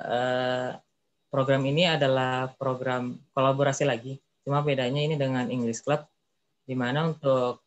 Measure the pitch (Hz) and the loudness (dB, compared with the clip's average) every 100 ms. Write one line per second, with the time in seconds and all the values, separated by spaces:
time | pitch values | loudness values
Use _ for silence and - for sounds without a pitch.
0 | - 120 127 127 127 127 127 - _ _ | -4 -2 0 0 0 -2 -4 -8 _ _
1 | _ _ _ 139 131 135 135 147 175 156 | _ _ _ -2 2 2 2 2 2 4
2 | 139 131 131 127 127 - 131 127 127 127 | 4 4 2 0 -4 -4 -4 -2 -2 -2
3 | 123 123 - - 135 135 143 135 143 117 | -4 -8 -8 0 2 4 2 2 0 -2
4 | 123 135 _ _ - 143 147 135 123 139 | -6 -14 _ _ -4 -2 0 0 0 0
5 | 151 156 135 131 120 123 117 113 - 147 | 0 0 0 0 -2 -2 -2 -4 -2 -2
6 | - _ _ _ _ _ - 127 123 139 | -4 _ _ _ _ _ -8 -4 0 0
7 | 165 156 139 131 123 120 | 0 -2 0 2 2 -2